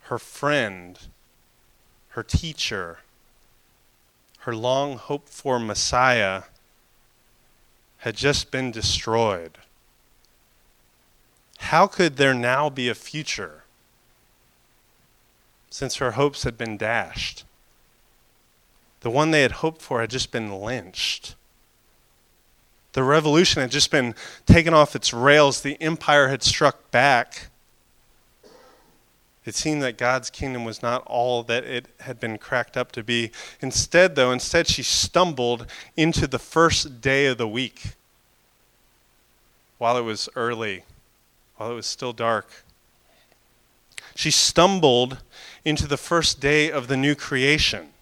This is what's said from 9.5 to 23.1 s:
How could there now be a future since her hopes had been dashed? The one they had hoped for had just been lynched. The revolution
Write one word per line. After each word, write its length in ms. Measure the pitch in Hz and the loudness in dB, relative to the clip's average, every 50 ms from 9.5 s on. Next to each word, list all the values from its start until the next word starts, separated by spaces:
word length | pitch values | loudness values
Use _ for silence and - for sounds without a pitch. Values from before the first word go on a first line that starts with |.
| _ - - _ _ _ _ _ _ _ _ _ _ _ _ _ _ _ _ _ _ _ _ _ _ _ _ _ _ _ _ _ _ _ _ _ _ _ _ _ _ - | _ -20 -20 _ _ _ _ _ _ _ _ _ _ _ _ _ _ _ _ _ _ _ _ _ _ _ _ _ _ _ _ _ _ _ _ _ _ _ _ _ _ -14
How 280 | - - - 160 185 202 | -8 0 4 4 4 4
could 300 | - - 185 165 139 127 | 4 2 0 0 4 4
there 160 | 143 135 131 | 4 4 4
now 360 | 123 120 123 127 135 151 151 | 2 0 0 0 0 0 -2
be 200 | 139 131 123 123 | -4 -4 -4 -4
a 60 | 113 | -4
future 680 | - - - - 151 156 - - - 101 82 76 78 - _ _ _ _ _ _ _ _ _ _ _ _ _ _ _ _ _ _ _ _ _ _ _ _ _ _ _ _ _ _ _ _ _ _ _ _ _ _ _ _ _ | -4 -8 -12 -12 -10 -8 -8 -8 -8 -8 -12 -14 -18 -20 _ _ _ _ _ _ _ _ _ _ _ _ _ _ _ _ _ _ _ _ _ _ _ _ _ _ _ _ _ _ _ _ _ _ _ _ _ _ _ _ _
since 260 | - - 139 131 - | -12 -10 -8 -8 -6
her 160 | - 139 127 | -4 -4 -4
hopes 320 | 113 120 139 147 139 - - | 0 0 0 0 0 -2 -6
had 140 | 131 117 113 | -6 -6 -6
been 180 | 120 113 110 | -8 -8 -6
dashed? 680 | 101 110 107 117 113 98 - - - - - - - - _ _ _ _ _ _ _ _ _ _ _ _ _ _ _ _ _ _ _ _ _ _ _ _ _ _ _ _ _ _ _ | -6 -4 -2 -2 -2 -2 -4 -8 -10 -10 -10 -10 -14 -20 _ _ _ _ _ _ _ _ _ _ _ _ _ _ _ _ _ _ _ _ _ _ _ _ _ _ _ _ _ _ _
The 100 | - 120 | -8 -4
one 220 | 113 135 151 160 | 0 2 2 4
they 120 | 160 156 139 | 4 4 4
had 100 | 120 - | 2 2
hoped 280 | - - 160 160 - | -2 -4 -4 -4 -6
for 200 | - - 139 120 | -10 -6 -4 -4
had 80 | 113 110 | -4 -4
just 200 | 117 127 117 - | -4 -6 -8 -6
been 220 | - 123 110 107 | -6 -8 -8 -6
lynched. 840 | 101 95 101 110 127 123 92 92 95 - - - - - - - - _ _ _ _ _ _ _ _ _ _ _ _ _ _ _ _ _ _ _ _ _ _ _ _ _ _ _ _ _ _ _ _ | -10 -8 -8 -8 -8 -8 -10 -12 -10 -6 -6 -6 -6 -8 -10 -18 -20 _ _ _ _ _ _ _ _ _ _ _ _ _ _ _ _ _ _ _ _ _ _ _ _ _ _ _ _ _ _ _ _
The 100 | 135 131 | 0 2
revolution 580 | 131 | 4